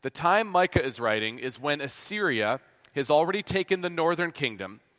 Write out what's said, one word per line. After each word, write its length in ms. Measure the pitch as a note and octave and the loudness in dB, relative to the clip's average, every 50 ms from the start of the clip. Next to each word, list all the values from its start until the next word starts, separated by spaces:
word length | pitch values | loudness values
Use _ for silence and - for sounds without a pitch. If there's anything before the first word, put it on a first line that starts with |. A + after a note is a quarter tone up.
| - | -8
The 80 | C3 | -8
time 360 | _ - D3+ E3+ F#3 G#3 A3+ | _ -2 2 2 4 4 2
Micah 360 | G#3 F3+ F3+ F3+ F#3 - F3+ C3+ | 2 2 2 2 4 4 2 2
is 160 | C3+ A#2+ - | 2 -4 -2
writing 400 | A#2+ A2+ G#2+ G#2+ G#2+ A2 A2+ B2+ | 0 2 2 2 0 -2 -4 -6
is 200 | - C3 B2+ - | -8 -8 -8 -6
when 220 | B2+ D3 D3 - | -2 -2 -2 -2
Assyria 800 | C3+ C3+ - - - - G3 G#3 G#3 F3 C3 A2 G#2+ G#2 B2 C3 _ _ _ _ _ - _ | -2 -6 -4 -2 -2 -2 -2 0 0 0 0 2 0 0 0 -2 _ _ _ _ _ -10 _
has 160 | D3 C#3 - | -6 2 4
already 320 | D3+ D3+ E3 E3 - G#3 | 4 4 4 4 0 -4
taken 400 | G3 - - F#3+ F3+ - F#3+ F3+ | -4 -2 -2 -2 0 0 -2 -2
the 80 | F3+ F3+ | -2 -4
northern 420 | F3 E3 D#3+ E3 F3 D#3+ F3 E3+ | -2 0 0 0 2 0 -2 -4
kingdom. 480 | - - D3 B2 A2 F#2+ F#2+ F#2 G#2 G#2+ _ _ _ | -2 -4 -4 -4 -4 -6 -10 -12 -12 -18 _ _ _